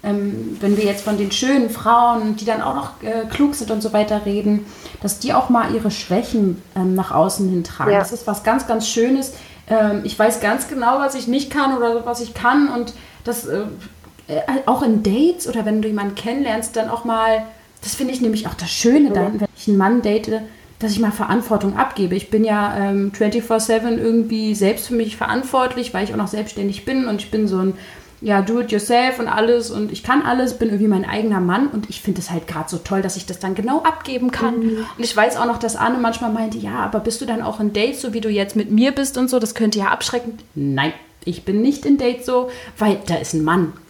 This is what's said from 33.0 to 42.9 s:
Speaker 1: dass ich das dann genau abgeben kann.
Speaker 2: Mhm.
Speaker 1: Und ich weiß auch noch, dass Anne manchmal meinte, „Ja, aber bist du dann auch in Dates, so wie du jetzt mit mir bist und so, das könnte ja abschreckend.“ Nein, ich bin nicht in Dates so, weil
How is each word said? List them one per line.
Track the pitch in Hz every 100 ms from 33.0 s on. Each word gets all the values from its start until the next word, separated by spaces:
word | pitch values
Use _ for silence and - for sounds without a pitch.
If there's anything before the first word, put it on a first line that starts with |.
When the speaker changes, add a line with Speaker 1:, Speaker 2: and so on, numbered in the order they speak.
Speaker 1:
dass | 190 185
ich | -
das | 180
dann | 190 190
genau | 220 302
abgeben | 330 311 - 254 247
kann. | - 233 233
Speaker 2:
Mhm. | 226 220 220 -
Speaker 1:
Und |
ich | 233 -
weiß | 226 -
auch | 233
noch, | 226
dass | 226 220
Anne | 226 254
manchmal | 233 226 240
meinte, | 220 220 226
„Ja, | 202 233
aber | 202 208
bist | 226 226
du | 240
dann | 226
auch | 226 214
in | 208
Dates, | 208 233 285
so | 254
wie | 220
du | 214
jetzt | 208 196 214
mit | 208
mir | 214 262
bist | 269 269 247
und | 254
so, | 254
das | 220 -
könnte | 220 214
ja | 196
abschreckend.“ | - - 240 233 214 - 151
Nein, | 139 135 151 - - _ -
ich | 175 -
bin | 202
nicht | 247 285 302
in | 285
Dates | 247 247 -
so, | 247 254 - - -
weil | 214